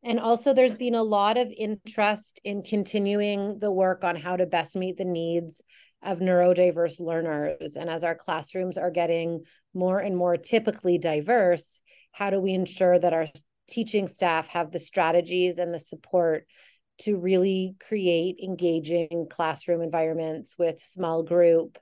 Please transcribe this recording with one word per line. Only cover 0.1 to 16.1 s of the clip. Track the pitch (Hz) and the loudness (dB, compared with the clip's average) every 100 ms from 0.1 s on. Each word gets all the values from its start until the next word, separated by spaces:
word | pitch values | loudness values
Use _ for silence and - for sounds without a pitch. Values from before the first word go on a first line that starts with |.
| 226 | -2
also | 220 233 254 | 2 2 4
there's | 262 254 214 | 6 4 4
been | 247 233 | -2 0
a | |
lot | 220 208 202 226 | 2 2 2 2
of | 247 - | 0 -4
interest | 214 214 - 220 208 208 - - | -6 -6 -8 0 0 0 -6 -14
in | - 202 | -8 -8
continuing | 190 214 196 214 202 202 208 202 202 208 | -4 -2 -2 -2 0 0 0 -2 -4 -4
the | 208 | -2
work | 190 185 185 | 2 2 2
on | 185 170 | -2 -4
how | 160 180 | -4 -2
to | 175 | 0
best | 170 160 | 0 -2
meet | 190 185 185 | -4 -6 -4
the | |
needs | 185 170 165 170 170 151 _ _ _ _ | -4 -2 -2 -2 -4 -14 _ _ _ _
of | 196 175 | -8 -2
neurodiverse | 185 180 180 175 180 160 170 - | 2 4 6 6 4 4 -2 -2
learners. | 165 165 165 151 147 147 156 143 | -4 -4 -2 -2 -4 -6 -10 -8
And | 165 | -6
as | 165 | -4
our | 165 170 | -4 -4
classrooms | - 165 156 190 185 180 | -4 -6 -4 -6 -6 -4
are | 180 | -4
getting | 170 170 170 165 165 160 _ _ | 0 0 0 -2 -6 -10 _ _
more | 185 180 190 | -2 0 0
and | 196 185 | 0 0
more | 175 170 | 0 0
typically | 170 226 220 208 180 175 | 0 0 0 -2 0 0
diverse, | 165 151 151 240 185 170 - - _ _ _ | 2 -2 2 2 4 2 -2 -18 _ _ _
how | - 202 | -6 -2
do | 196 | 0
we | 190 | 0
ensure | 190 180 - 180 180 | -2 -2 2 4 6
that | 175 | 4
our | 160 156 - _ _ _ | 2 -2 -8 _ _ _
teaching | - 220 214 185 | -6 -2 -2 -2
staff | - 180 160 160 | -2 0 0 -2
have | 175 160 | -4 -4
the | 170 | -6
strategies | - - 165 170 170 180 180 170 | -6 0 2 2 2 0 0 0
and | 175 | -4
the | 170 | -6
support | - 160 _ | -10 -16 _